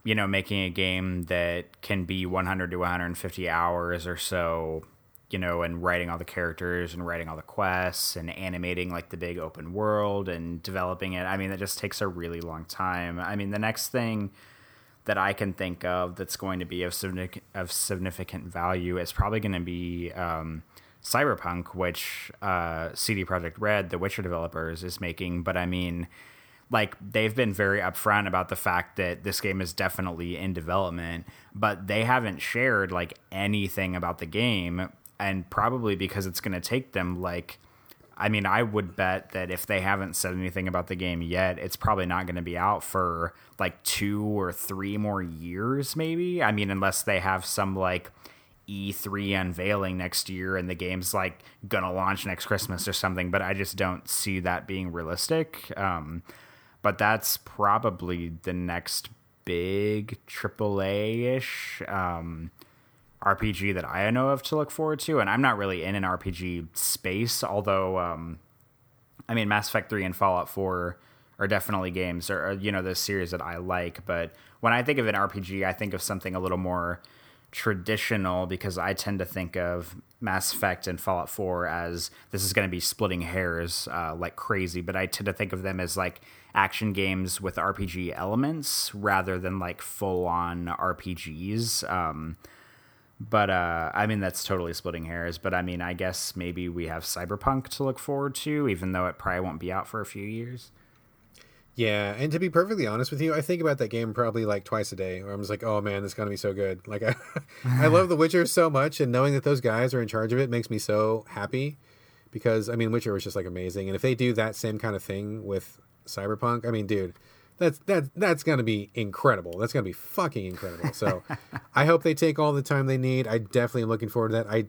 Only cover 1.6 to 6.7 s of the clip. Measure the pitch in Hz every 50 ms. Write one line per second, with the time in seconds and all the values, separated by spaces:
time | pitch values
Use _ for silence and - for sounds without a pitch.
1.6 | 87 - - - - - 104 95 90 82 95 92 90 90 92 95 92 90 95 92
2.6 | 90 87 90 90 90 85 90 87 87 87 87 - - 92 - - 90 85 82 85
3.6 | 87 87 87 87 87 85 87 85 80 90 87 85 - - 95 90 85 82 82 82
4.6 | 80 80 80 80 - - - _ _ _ - - _ - - 95 90 87 87 85
5.6 | 85 85 85 85 87 90 87 90 87 87 85 85 85 - - 92 87 85 80 -
6.6 | 90 87